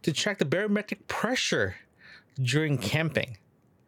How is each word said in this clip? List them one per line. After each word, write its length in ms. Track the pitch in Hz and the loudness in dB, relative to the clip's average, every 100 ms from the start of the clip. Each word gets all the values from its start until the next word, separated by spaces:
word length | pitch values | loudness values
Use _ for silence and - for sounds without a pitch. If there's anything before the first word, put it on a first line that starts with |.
to 100 | - | 0
track 280 | 151 - 196 | 0 -2 0
the 60 | 151 | 0
barometric 600 | 175 208 208 208 - - | 0 2 0 -2 -10 -6
pressure 680 | - 208 254 - 151 98 - - _ - - _ - | -4 0 0 0 0 0 -2 -18 _ -20 -20 _ -4
during 420 | 127 139 156 135 | 0 2 2 0
camping. 600 | 104 156 160 - - 113 _ _ _ _ | 0 0 2 0 -2 -8 _ _ _ _